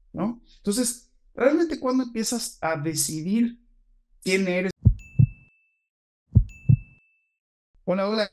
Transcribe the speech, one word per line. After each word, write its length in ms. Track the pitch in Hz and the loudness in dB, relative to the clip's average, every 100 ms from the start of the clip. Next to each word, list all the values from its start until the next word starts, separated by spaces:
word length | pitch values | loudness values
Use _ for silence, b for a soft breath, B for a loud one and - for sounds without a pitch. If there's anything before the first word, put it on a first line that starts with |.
| _ | _
¿no? 300 | - 208 - b b | -6 -4 -6 b b
Entonces, 540 | 202 214 247 - _ _ _ - | -4 -2 -2 -6 _ _ _ 2
realmente, 440 | 262 311 330 294 | 2 4 0 -2
¿cuándo 220 | 262 262 | -2 -2
empiezas 560 | 240 233 214 233 - - | -2 -4 -4 -4 -8 -6
a 160 | 160 156 | -6 -4
decidir 840 | 160 143 - 156 170 226 233 - _ _ _ _ _ _ | -4 -4 -4 -4 -2 0 0 -4 _ _ _ _ _ _
quién 240 | 190 190 185 | 0 0 2
eres? 240 | 180 190 - - - - - - - _ _ _ _ _ _ _ _ _ - - - - - - _ _ _ _ _ _ _ _ _ | 0 -2 2 2 2 -2 0 0 0 _ _ _ _ _ _ _ _ _ 2 2 -2 2 2 0 _ _ _ _ _ _ _ _ _
Hola, 260 | - 190 196 | -6 -4 -2
hola, 180 | 220 202 | -2 -4